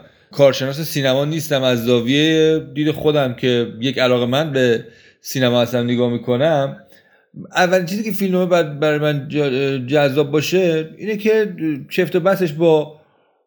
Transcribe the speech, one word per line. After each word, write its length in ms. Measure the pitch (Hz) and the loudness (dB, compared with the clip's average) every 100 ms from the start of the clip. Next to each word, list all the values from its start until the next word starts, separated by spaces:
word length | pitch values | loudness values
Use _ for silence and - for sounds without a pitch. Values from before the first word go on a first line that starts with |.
| - _ _ | -12 _ _
کارشناس 500 | - 139 127 131 143 | 4 4 4 -4 -6
سینما 440 | 156 147 135 131 143 | -6 -2 0 0 0
نیستم، 380 | 160 143 139 | -4 -2 0
از 200 | 131 120 | 0 0
زاویهٔ 760 | 117 123 117 143 156 160 156 160 156 135 | 2 2 2 2 2 4 4 2 -2 -4
دید 160 | 151 | -2
خودم 420 | 143 156 147 131 | 0 0 2 0
که 340 | 120 127 120 113 110 | 0 0 0 -2 -4
یک 180 | 131 123 | -4 0
علاقه‌مند 540 | 127 123 120 135 160 | 2 2 0 0 0
به 320 | 135 127 113 - - - _ | 0 2 0 -4 -20 -20 _
سینما 400 | - 135 123 123 | -10 -2 2 2
هستم 220 | 120 123 | 0 -2
نگاه 260 | 120 120 123 | -2 0 0
می‌کنم، 680 | 120 120 123 156 147 139 - - _ _ _ _ - - - | -2 -2 0 0 0 -2 -8 -20 _ _ _ _ -20 -6 0
اولین 300 | 180 185 170 | 2 2 0
چیزی 180 | 202 | -6
که 80 | 220 | -6
فیلمنامه 340 | 202 196 180 180 | -4 0 0 2
باید 340 | 175 151 143 | 2 0 -2
برای 200 | 151 151 | -2 0
من 280 | 151 143 131 | 0 -2 -4
جا-، 600 | 143 143 131 139 135 123 | -2 -2 0 -2 -4 0
جذاب 400 | 147 143 135 143 | 2 2 2 0
باشه 580 | 151 143 180 175 160 156 - | -2 0 0 0 0 -4 -10
اینه 200 | 196 208 | -8 -4
که 380 | 214 220 214 170 160 139 143 | 0 0 0 -4 -6 -6 -4
چفت 260 | - 180 180 | -2 0 0
و 40 | |
بسش 340 | 175 190 175 | 0 0 -2
با 460 | 147 170 156 143 - _ _ _ _ | 0 2 2 0 -10 _ _ _ _